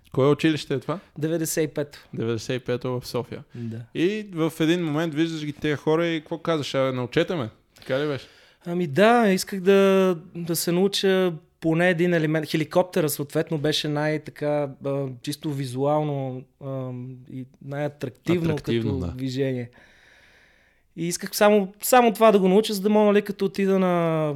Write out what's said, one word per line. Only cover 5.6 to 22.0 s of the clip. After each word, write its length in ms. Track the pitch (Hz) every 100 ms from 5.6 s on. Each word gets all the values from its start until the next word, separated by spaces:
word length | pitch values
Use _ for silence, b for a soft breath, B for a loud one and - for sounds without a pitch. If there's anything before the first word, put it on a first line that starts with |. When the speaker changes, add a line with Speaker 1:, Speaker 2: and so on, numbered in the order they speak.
| 151 143
Speaker 1:
хора 320 | - 160 170
и 120 | 165
какво 180 | 151 165
казваш? 380 | - 160 135 135
„А, 160 | 135
научете 420 | 127 120 151 170 180
ме“, 140 | 107 - _ _
така 240 | - 131
ли 80 | 151
беше? 200 | 135 - b b b 175
Speaker 2:
Ами 220 | 175 175
да, 420 | 139 214 240 214
исках 300 | 185 - 196
да, 560 | 180 196 196 190 190 170 - 170
да 200 | 170 165
се 160 | -
науча 640 | 175 196 196 196 190 185 160 - _
поне 300 | 165 160 180
един 240 | 165 175
елемент. 320 | 170 156 160 151
Хеликоптера 640 | 160 151 180 180 185 151
съответно 480 | - 139 - 165 160
беше 300 | 151 143 151
най-така, 840 | 147 151 156 151 - 147 147 143 135 139
а, 200 | 139 135 123
чисто 300 | - 147 156
визуално, 920 | 139 135 123 143 151 151 143 135 127 131 _
а, 260 | 139 135 127 123 127 127 127
и 140 | 131 127 _
най-атрактивно 920 | 135 139 147 143 127 - - 170 160
Speaker 1:
Атрактивно, 420 | 151 - 117 113
Speaker 2:
като 120 | 92 87
Speaker 1:
да. 60 |
Speaker 2:
движение. 580 | 127 131 127 135 127 120 b b b b b b b b b b b b -
И 100 | 170
исках 280 | 175 190 -
само, 380 | 208 208 190 -
само 320 | - 254